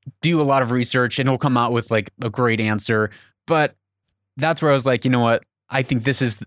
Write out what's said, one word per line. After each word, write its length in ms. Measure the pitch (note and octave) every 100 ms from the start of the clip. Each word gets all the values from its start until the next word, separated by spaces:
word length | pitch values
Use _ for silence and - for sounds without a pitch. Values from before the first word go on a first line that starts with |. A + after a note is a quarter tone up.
| - -
do 180 | D#3+ E3
a 40 |
lot 180 | C#3 C#3
of 80 | A#2+
research, 480 | B2 A#2+ B2+ A#2+ -
and 100 | C3+
he'll 80 | B2+
come 200 | C#3+ B2
out 160 | A#2
with, 180 | A#2+ -
like, 220 | A2 G2+ -
a 80 | A#2+
great 300 | G#2 A#2+ A2+
answer. 500 | A2 G#2+ - A2 G#2+ - _ _ -
But 260 | D#3+ D3 - _ _ _ _ _ -
that's 260 | D#3 D#3
where 80 | D#3
I 40 |
was 120 | C#3 B2+
like, 180 | B2
"You 60 | C3
know 80 | B2+
what? 260 | A#2 A#2 - _ _
I 140 | C3+
think 220 | B2 B2+
this 180 | A#2 C3
is, 160 | B2+ -